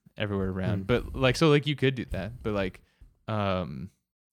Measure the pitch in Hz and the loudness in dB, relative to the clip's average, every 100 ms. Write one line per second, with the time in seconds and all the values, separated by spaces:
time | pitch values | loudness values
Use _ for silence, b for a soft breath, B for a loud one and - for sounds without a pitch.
0 | _ - 104 101 95 95 92 104 95 120 | _ -6 -4 -2 -2 -2 -2 -2 0 0
1 | - 131 131 120 165 147 147 139 135 127 | 0 0 2 4 6 6 4 0 0 0
2 | - 92 90 120 113 104 95 - _ _ | -4 -6 -6 -6 -4 -2 -2 -4 _ _
3 | - _ - 107 101 92 87 67 90 - | -20 _ -6 -2 0 0 -2 -8 -12 -14
4 | _ _ _ | _ _ _